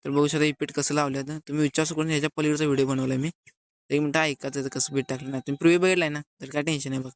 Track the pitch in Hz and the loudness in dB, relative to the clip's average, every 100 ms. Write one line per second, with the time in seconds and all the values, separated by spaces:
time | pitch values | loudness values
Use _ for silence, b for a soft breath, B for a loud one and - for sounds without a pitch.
0 | - 143 147 156 151 143 147 - 139 147 | -2 2 2 4 2 0 -4 -2 0 2
1 | 143 135 139 156 - 147 151 - 160 156 | 0 -2 -6 -8 -6 0 0 2 0 0
2 | 160 156 151 - 151 151 151 135 135 135 | 0 0 0 0 0 2 2 2 2 0
3 | 131 131 147 - - _ _ _ _ 143 | 0 0 -2 -6 -20 _ _ _ _ 0
4 | 151 147 156 135 139 139 135 131 - 139 | 0 2 0 -2 -6 -4 -4 -4 -2 -2
5 | 131 131 131 135 127 139 165 175 185 185 | -2 -4 -4 -6 -6 2 4 4 4 2
6 | 160 147 147 _ 135 143 147 151 139 135 | 0 -4 -10 _ -8 -4 -2 -2 -4 -6
7 | 131 | -8